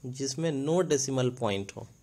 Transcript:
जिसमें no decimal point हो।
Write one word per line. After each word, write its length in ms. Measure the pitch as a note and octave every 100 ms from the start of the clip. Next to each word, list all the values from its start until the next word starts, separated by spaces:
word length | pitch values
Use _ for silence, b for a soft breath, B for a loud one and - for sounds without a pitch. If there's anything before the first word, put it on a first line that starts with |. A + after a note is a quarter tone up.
| B2+
जिसमें 440 | C3 C3+ E3 E3 C#3
no 180 | C#3+ E3+
decimal 480 | E3+ D3 C3+ C3 B2+ B2
point 380 | A2+ G2 G2 -
हो। 120 | A2 -